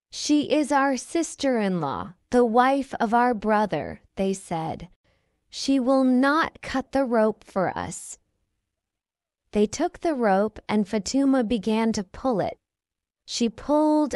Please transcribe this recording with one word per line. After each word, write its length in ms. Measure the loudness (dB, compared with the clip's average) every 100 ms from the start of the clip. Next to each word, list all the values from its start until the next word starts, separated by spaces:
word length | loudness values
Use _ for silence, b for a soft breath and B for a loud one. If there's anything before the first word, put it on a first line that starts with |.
| _
"She 400 | -10 0 0 2
is 200 | 0 2
our 280 | 2 2 0
sister-in-law, 1120 | -4 -4 -4 -2 0 0 0 -2 -4 -6 -8 -14 _
the 160 | 2
wife 480 | 4 4 4 2 -2 -4
of 140 | 0
our 180 | 2 2
brother," 680 | 0 0 0 0 -2 -6 -10 _ -4
they 180 | -4
said. 560 | -4 -6 -6 -6 -8 -14 _ _ _ _ _ _
"She 320 | -8 0 2
will 240 | 4 2
not 560 | 4 4 4 2 -2 -6
cut 320 | -6 -6 -2
the 140 | -2 2
rope 360 | 2 2 0
for 300 | -6 -2 -2 -2
us." 400 | -8 -10 -14 -20 _ _ _ _ _ _ _ _ _ _ _ _ _
They 140 | 0 0
took 340 | 0 -4 -2
the 140 | -4
rope 440 | 0 2 2 0 -6 -4
and 180 | -2 -2
Fatuma 560 | -4 -2 0 2 2
began 480 | 0 -2 -2 0 0
to 120 | -2
pull 360 | -8 -6 -2 -2
it. 180 | -2 -6 _ _ _ _ _ _
She 240 | -12 -4 -2
pulled 680 | -4 -2 2 4 2 0